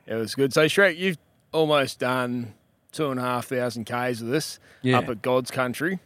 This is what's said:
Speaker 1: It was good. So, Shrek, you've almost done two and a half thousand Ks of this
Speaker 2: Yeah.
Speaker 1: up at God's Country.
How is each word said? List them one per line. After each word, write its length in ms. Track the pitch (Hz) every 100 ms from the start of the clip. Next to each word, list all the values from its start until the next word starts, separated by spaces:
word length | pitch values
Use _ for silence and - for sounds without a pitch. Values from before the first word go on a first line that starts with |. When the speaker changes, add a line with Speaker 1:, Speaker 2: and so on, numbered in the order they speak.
| -
Speaker 1:
It 60 | 113
was 180 | 110
good. 180 | - 139
So, 140 | 156 156
Shrek, 320 | - 196 165
you've 180 | 185 165 _ _ _
almost 460 | 160 156 147 131 -
done 520 | 123 127 123 123 113 - _ _ _
two 180 | - 147
and 80 | 127
a 40 |
half 240 | 123 123 -
thousand 400 | 127 123 117 107
Ks 340 | 123 127 117
of 60 | 113
this 300 | 147 - - _ -
Speaker 2:
Yeah. 160 | 127 127
Speaker 1:
up 100 | 123
at 140 | 110
God's 280 | 127 127 127
Country. 500 | - 127 120 160 190